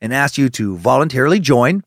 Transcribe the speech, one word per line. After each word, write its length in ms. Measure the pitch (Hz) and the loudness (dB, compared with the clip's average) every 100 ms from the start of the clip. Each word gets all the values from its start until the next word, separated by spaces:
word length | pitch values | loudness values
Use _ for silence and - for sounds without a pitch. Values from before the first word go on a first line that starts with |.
and 120 | 113 | -6
asks 240 | 131 139 - | -2 -2 0
you 120 | 131 | -2
to 280 | 123 104 90 | -2 -6 -2
voluntarily 600 | 104 131 156 131 131 202 | 0 2 0 0 0 0
join, 460 | 139 123 123 196 | 2 2 2 0